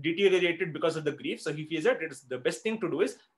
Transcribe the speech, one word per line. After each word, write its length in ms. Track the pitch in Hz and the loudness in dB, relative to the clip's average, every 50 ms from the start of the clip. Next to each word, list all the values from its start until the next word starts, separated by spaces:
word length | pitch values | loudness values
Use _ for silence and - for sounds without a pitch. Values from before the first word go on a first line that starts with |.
deteriorated 720 | 135 165 165 180 196 185 185 180 180 175 170 165 185 165 | -4 -2 2 4 4 6 6 6 4 2 2 0 -2 -4
because 240 | 143 - 170 160 151 | -2 0 0 0 0
of 80 | 160 151 | 0 -2
the 80 | 147 | -2
grief. 280 | 147 - - 165 226 - | -2 -2 -4 -6 -6 -4
So 120 | - 160 | -4 -6
he 120 | 147 151 151 | -6 -6 -6
feels 200 | 156 165 156 156 | -6 -4 0 2
that 160 | 233 254 - | 2 2 0
it 120 | 165 151 | -2 -8
is 100 | 139 - | -8 -10
the 160 | - - 127 127 | -10 -8 -6 -2
best 240 | 127 165 170 - | -2 -2 -2 -2
thing 180 | - 220 220 214 | -2 -4 -2 -2
to 80 | 185 156 | -2 -2
do 120 | 131 156 | 0 2
is 180 | 214 262 - - _ _ _ | 0 0 -2 -6 _ _ _